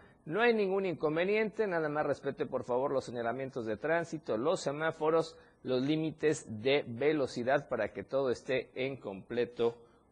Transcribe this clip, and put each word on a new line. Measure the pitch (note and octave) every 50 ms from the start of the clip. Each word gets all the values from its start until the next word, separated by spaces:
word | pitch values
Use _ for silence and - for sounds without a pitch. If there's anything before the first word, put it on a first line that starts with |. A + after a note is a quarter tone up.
| - - - _ _
no | D#3+ D#3 G#3
hay | A#3 A#3+ A3+
ningún | A3 G3+ F#3 F#3+ G3 G3
inconveniente, | F#3 D#3 - D#3+ D3+ D#3 E3 F3+ G3 G#3 G#3+ A3 G#3 - - A3
nada | G3 F3 E3 D#3
más | D3+ D3 D3+ D3
respete, | C#3+ C3+ - - C#3 - - D3
por | B2+ C3+ B2 A#2+
favor, | - A#2+ B2+ C3+ C#3+
los | C#3 C3 -
señalamientos | - A#2 B2 A#2 A#2 A#2+ C3 C3+ C3 - C3 A2+
de | A2 G#2+
tránsito, | G2+ - D3+ E3 E3+ E3 - - D3+ - - A#2
los | G#2+ B2 D#3+ F#3+ F3+
semáforos, | - C#3 C#3 D3 D#3+ D#3+ D#3 - D#3 D#3 D#3+ E3 D3+ - - - - - _ _
los | - B2 B2+ B2+ C3
límites | C#3+ D#3 D#3 D#3+ D#3+ D3 - D#3 D3+ D3+ - - - A2+ G#2+ A2
de | C3+ C#3 D3 -
velocidad | A#2 A#2 A2+ C3+ D3+ D#3+ D3+ C3 A#2+ - B2+ A#2 B2 C#3 D3 C#3+
para | - B2+ A#2 G#2 - -
que | - -
todo | - C3+ C3+ C#3 B2+
esté | A2+ - - - C3 C3 - - -
en | - B2+ C3+ C#3
completo | B2+ - G#2+ G2 F#2+ - - A#2 A#2+ A#2+ A#2 - - A#2 A#2 A#2 - - - - _ _ _